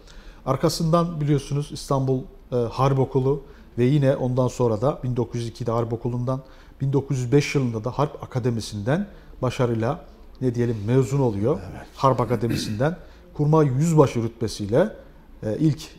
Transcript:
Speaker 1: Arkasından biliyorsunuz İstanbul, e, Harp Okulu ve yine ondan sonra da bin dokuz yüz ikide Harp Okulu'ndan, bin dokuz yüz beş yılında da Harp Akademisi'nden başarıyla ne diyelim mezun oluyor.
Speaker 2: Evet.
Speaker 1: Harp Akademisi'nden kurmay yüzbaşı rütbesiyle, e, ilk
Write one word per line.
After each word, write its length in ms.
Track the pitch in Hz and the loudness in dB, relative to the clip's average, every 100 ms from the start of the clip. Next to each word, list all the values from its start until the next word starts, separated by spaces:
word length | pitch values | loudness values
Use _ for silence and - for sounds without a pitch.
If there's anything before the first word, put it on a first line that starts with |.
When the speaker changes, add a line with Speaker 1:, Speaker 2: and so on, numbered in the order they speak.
| - - - - 131 | -20 -20 -20 -8 -4
Speaker 1:
Arkasından 760 | 135 165 - 165 170 170 156 | 0 0 0 2 2 2 -2
biliyorsunuz 480 | 147 139 - 143 147 | 0 0 0 -4 -6
İstanbul, 500 | 147 - 135 131 131 - - - | -8 -2 0 0 -2 -4 -16 -4
e, 40 | 123 | -2
Harp 440 | 113 131 139 135 | -2 2 2 2
Okulu 420 | 127 135 131 147 - - - 117 | 2 2 0 -2 -6 -20 -8 0
ve 60 | |
yine 320 | 123 147 135 - | 4 4 4 2
ondan 320 | 123 127 123 | 0 0 0
sonra 340 | - 120 104 | 0 0 2
da 180 | 135 - | 0 -2
bin 120 | 127 120 | -2 -2
dokuz 260 | 117 120 | -2 -4
yüz 80 | 117 | -6
ikide 220 | - 117 | -6 -2
Harp 220 | 117 117 | -2 -2
Okulu'ndan, 480 | 113 123 123 123 135 - - - - | -4 -4 -4 -4 -4 -8 -20 -20 -6
bin 120 | 139 | 0
dokuz 260 | 135 135 127 | 0 0 -4
yüz 120 | 120 | 2
beş 240 | 143 147 143 | 2 2 0
yılında 280 | 123 113 | -2 -2
da 80 | 120 | -4
Harp 320 | - 143 - | -2 -4 -4
Akademisi'nden 840 | - 127 120 113 - 107 107 170 101 - - - | -8 -4 -2 -2 -4 -6 -2 -2 -4 -12 -20 -6
başarıyla 640 | 127 - 120 113 113 175 - - - - | -4 0 0 0 -2 -4 -10 -20 -20 -4
ne 140 | 131 117 | -2 0
diyelim 220 | 120 107 104 | 0 -2 2
mezun 320 | 131 117 139 | 2 2 0
oluyor. 400 | 123 101 113 190 - | 0 0 0 -2 -6
Speaker 2:
Evet. 160 | - - - | -14 -16 0
Speaker 1:
Harp 260 | 131 123 | 2 2
Akademisi'nden 760 | 113 117 117 - 110 104 151 180 - - - | 0 0 -2 -2 -4 -2 -2 -2 -12 -20 -10
kurmay 340 | - 147 160 147 | -2 4 4 4
yüzbaşı 560 | 127 170 156 135 120 | 2 4 6 6 2
rütbesiyle, 640 | 113 - 110 - 101 127 214 - - - - - | -4 -4 -6 -4 0 2 2 -2 -18 -20 -20 -10
e, 140 | 110 104 | -6 0
ilk 220 | 156 - - | 2 0 -6